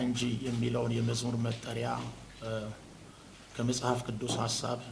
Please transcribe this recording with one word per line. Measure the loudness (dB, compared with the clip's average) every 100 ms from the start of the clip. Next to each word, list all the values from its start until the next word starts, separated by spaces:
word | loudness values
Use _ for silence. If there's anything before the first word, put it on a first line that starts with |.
እንጂ | 2 2 2 2
የሚለውን | 0 2 4 4 4
የመዝሙር | 4 4 2 2 2
መጠሪያ | 2 0 -2 -2 0 -2 -4 -10 -14 -8 -4 -2 -4 -8 -14 -18 -18 -18 -18 -18 -10
ከመጽሐፍ | 0 2 4 4 2
ቅዱስ | 0 -2 0 2
ሐሳብ | 2 0 0 -2 -4